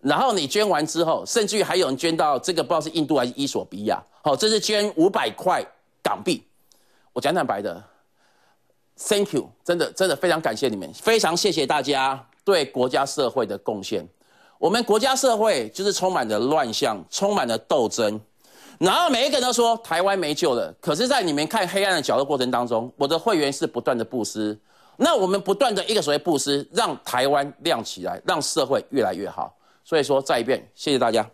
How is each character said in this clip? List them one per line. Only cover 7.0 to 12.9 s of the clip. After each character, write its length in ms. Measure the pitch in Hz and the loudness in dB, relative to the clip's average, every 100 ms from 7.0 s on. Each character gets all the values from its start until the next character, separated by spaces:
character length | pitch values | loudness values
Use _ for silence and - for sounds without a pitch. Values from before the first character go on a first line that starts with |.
| _ | _
我 80 | - | -4
讲 140 | 139 | 0
坦 120 | 175 135 | 0 0
白 160 | 101 | -2
的， 220 | 101 87 107 _ _ _ _ _ _ _ _ _ _ _ | -4 -8 -14 _ _ _ _ _ _ _ _ _ _ _
thank 360 | - 208 202 | -2 0 0
you， 160 | 143 - _ | -2 -4 _
真 140 | - 175 | -4 -2
的， 140 | 135 | -2
真 160 | - 190 | 0 -2
的 80 | 139 | 0
非 140 | 180 | 0
常 100 | 160 | 0
感 160 | 156 110 | -2 -2
谢 120 | 131 | -2
你 60 | 104 | -4
们， 160 | 85 | -10
非 260 | - - 226 | -6 2 2
常 160 | 180 175 | 2 0
谢 160 | 208 | 0
谢 160 | 160 135 | 0 0
大 140 | 151 | 0
家 380 | 135 139 135 135 - _ | 0 0 0 -2 -10 _
对 220 | - 185 135 | 2 2 2
国 220 | - | 0
家 180 | 156 | 0